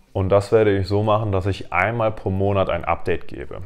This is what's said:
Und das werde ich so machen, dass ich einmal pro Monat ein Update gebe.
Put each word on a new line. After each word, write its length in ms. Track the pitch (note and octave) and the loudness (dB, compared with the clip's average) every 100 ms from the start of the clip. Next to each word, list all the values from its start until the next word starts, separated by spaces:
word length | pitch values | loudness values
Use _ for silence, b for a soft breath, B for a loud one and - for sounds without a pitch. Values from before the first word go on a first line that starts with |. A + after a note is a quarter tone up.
| _ | _
Und 160 | G2 F#2+ | -4 2
das 220 | G2+ G2+ | 2 4
werde 260 | A2+ G#2+ G2 | 4 4 2
ich 100 | F#2 | 2
so 160 | G2+ | 0
machen, 280 | G#2+ G#2+ A2 | 2 2 0
dass 140 | F#2+ G2 | 0 -2
ich 260 | F#2 - | -4 -2
einmal 400 | F2 G2 A#2 A2 | 0 0 0 -2
pro 180 | G#2+ G2+ | -2 -4
Monat 400 | F#2+ G2 G2 F#2 | 0 0 2 0
ein 140 | E2 | -2
Update 460 | - E2+ - E2 - | -2 -2 -2 -4 -4
gebe. 320 | - C2 - | -10 -10 -12